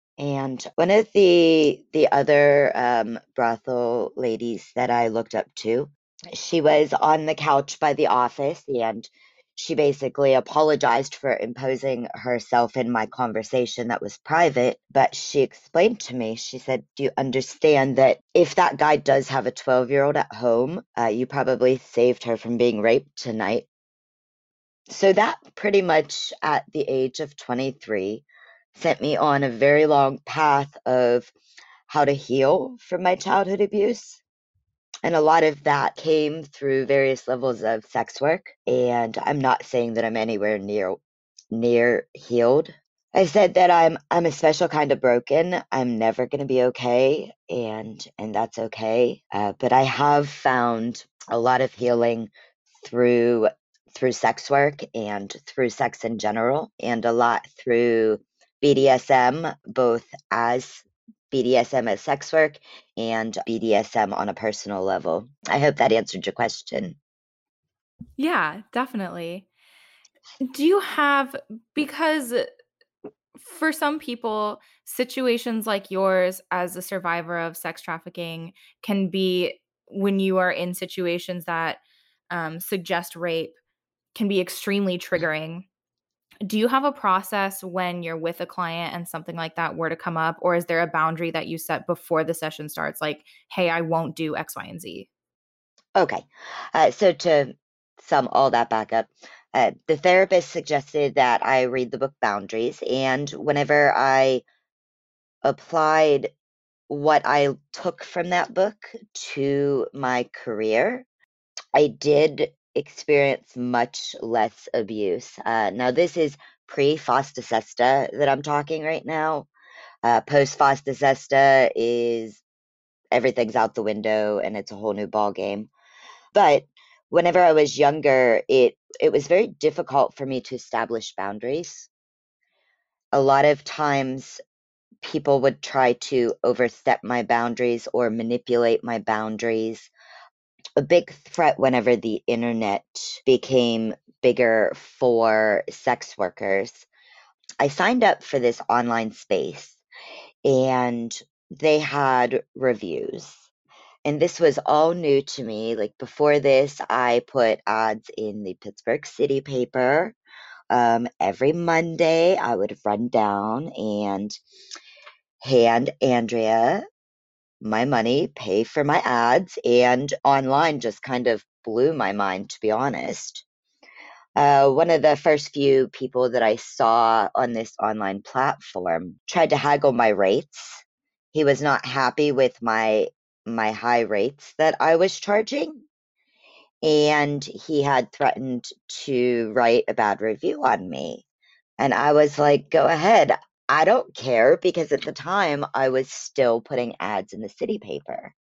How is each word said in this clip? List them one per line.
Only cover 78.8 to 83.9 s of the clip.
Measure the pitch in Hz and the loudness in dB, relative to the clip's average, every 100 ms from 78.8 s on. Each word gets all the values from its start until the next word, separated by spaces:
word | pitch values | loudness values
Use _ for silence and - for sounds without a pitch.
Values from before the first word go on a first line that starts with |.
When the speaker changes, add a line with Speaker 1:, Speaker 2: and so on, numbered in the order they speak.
Speaker 2:
can | - 196 190 | -4 -2 -2
be, | 190 185 180 175 - _ _ _ | 0 0 0 -2 -6 _ _ _
when | 196 196 196 | -4 -2 0
you | 190 185 | 0 0
are | 180 | 0
in | - 180 | -2 -6
situations | 180 185 - 175 175 175 180 | -8 -10 -6 -4 -4 -6 -10
that, | 165 165 160 - _ _ _ _ - | -8 -6 -6 -8 _ _ _ _ -12
um, | 175 160 165 | -8 -8 -10
suggest | - 196 170 170 175 | -8 -8 -4 -6 -6
rape, | 170 175 165 - _ _ _ _ | -8 -6 -4 -6 _ _ _ _